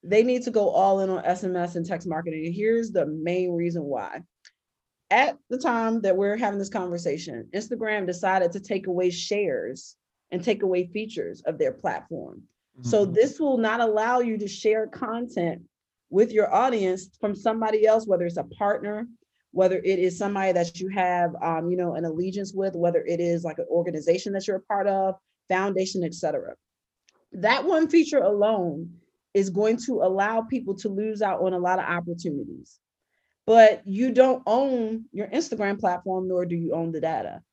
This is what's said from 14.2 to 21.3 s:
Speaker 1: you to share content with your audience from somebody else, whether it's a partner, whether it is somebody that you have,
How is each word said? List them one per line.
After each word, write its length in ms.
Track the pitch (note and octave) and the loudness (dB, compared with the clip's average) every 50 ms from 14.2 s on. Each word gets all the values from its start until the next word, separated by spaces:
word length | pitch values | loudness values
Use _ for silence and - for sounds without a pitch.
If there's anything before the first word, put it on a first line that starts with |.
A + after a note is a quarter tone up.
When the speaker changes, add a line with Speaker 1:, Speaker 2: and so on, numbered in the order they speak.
| B3 A#3 | 0 0
Speaker 1:
you 80 | A3 G#3+ | -2 -4
to 100 | G#3 G3+ | -6 -8
share 380 | - - - A3 G#3+ A3 A3 A3 | -8 -2 0 0 2 2 0 -4
content 760 | - - - G#3+ A3+ A#3 B3 A#3+ - F#3+ E3+ E3+ - - - _ _ _ _ _ _ _ _ _ | -6 -10 -8 -6 -6 -6 -8 -6 -4 -2 -2 -2 -2 -6 -12 _ _ _ _ _ _ _ _ _
with 200 | - F#3+ A3 A3 G#3+ | 2 2 2 4 4
your 200 | G#3+ G#3 - - F#3+ A#3+ | 2 2 4 4 2 2
audience 480 | C4 B3 A3 G3 F#3 F#3 F#3+ - - _ _ | 2 2 2 0 0 -2 -2 -6 -16 _ _
from 140 | - G#3 G3+ | -4 -4 -4
somebody 520 | G3 G3+ A#3 A3 A3+ A3 A3 A3 G#3+ G#3+ | -2 -2 -2 0 0 -2 0 2 4 6
else, 200 | A3 A3 A3+ A3 G#3+ | 6 6 4 4 2
whether 180 | F#3+ F3 F3 | 0 2 2
it's 100 | F3 E3+ | -2 -4
a 140 | F3 - - - - G#3 | -6 -8 -8 -6 -2 0
partner, 420 | G3+ G#3 - - G#3 G#3 G#3+ A#3 A#3 - _ _ _ _ _ _ _ - | 0 0 0 -4 -6 -6 -8 -8 -12 -14 _ _ _ _ _ _ _ 0
whether 260 | E3 F#3+ F#3 F#3+ F3+ | 2 4 4 4 2
it 200 | C#3 F3 G3 F3+ F#3 | 0 0 0 2 2
is 120 | F3+ F3 F3 | 0 0 -2
somebody 340 | G3+ G3 G3+ G3 F#3+ F#3+ F3+ F3 | -4 -2 -2 0 0 2 2 2
that 200 | F3 E3+ E3+ F3 | 0 -2 -4 -8
you 80 | F#3 F#3+ | -8 -4
have, 420 | F#3+ G3+ F#3 F3+ F3+ F3 F3 E3+ | -2 0 0 2 2 2 0 0